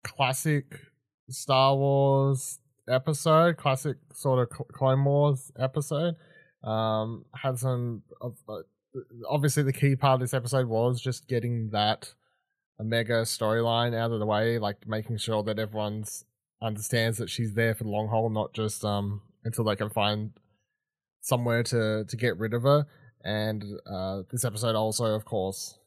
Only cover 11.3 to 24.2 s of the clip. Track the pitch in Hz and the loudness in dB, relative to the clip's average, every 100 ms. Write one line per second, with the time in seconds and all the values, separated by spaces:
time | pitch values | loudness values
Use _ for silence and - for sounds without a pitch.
11.3 | 123 120 120 110 104 107 110 - - _ | -4 -2 -4 -2 0 0 0 -6 -20 _
12.3 | _ _ _ _ _ 110 117 113 117 113 | _ _ _ _ _ -2 -2 2 0 0
13.3 | - 110 113 117 117 120 113 117 117 107 | -2 0 2 2 2 2 0 0 0 0
14.3 | 104 113 117 104 104 - 110 107 113 - | 2 2 0 -2 -6 -6 -6 -4 -6 -2
15.3 | 110 104 107 107 107 107 107 107 - - | -2 0 -2 -4 -4 -4 -4 -8 -12 -18
16.3 | _ _ _ 113 107 104 120 113 110 104 | _ _ _ -6 -6 -2 0 0 0 -6
17.3 | - 113 104 113 110 110 101 107 113 113 | -4 -2 2 0 0 -2 -2 0 0 0
18.3 | 107 101 - 110 - 107 101 101 104 - | 0 -4 -2 -4 -2 -2 -2 -2 -8 -12
19.3 | _ 113 113 110 98 107 110 104 104 107 | _ -8 -2 0 0 -2 0 0 0 -6
20.3 | - _ _ _ _ _ _ _ _ - | -12 _ _ _ _ _ _ _ _ -2
21.3 | 123 120 117 113 120 107 107 104 110 120 | 0 2 0 2 0 0 0 -4 -2 -2
22.3 | 90 110 120 127 147 147 _ - _ - | 0 -2 0 4 4 2 _ -20 _ -4
23.3 | 107 107 107 101 104 - 95 95 98 | -2 -2 -4 -8 -12 -10 -6 -4 -6